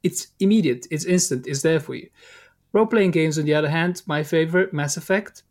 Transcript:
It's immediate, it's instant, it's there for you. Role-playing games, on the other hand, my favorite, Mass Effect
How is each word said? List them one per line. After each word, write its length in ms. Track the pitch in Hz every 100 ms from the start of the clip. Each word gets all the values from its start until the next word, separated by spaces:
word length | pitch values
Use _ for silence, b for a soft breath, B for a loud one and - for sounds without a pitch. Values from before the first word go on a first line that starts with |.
It's 240 | 185 - - _
immediate, 460 | 196 220 165 123 -
it's 140 | 156 175
instant, 420 | 180 180 127 127
it's 140 | 143
there 180 | 160 160
for 160 | 156 127
you. 140 | - B B B B B _
Role-playing 380 | 202 220 226 190
games, 280 | 165 156 151
on 60 | 151
the 80 |
other 160 | 151 151
hand, 320 | 165 175 180 -
my 180 | 151
favorite, 500 | 151 160 160 180 190
Mass 240 | 147 143 165
Effect 460 | - 190 202 - _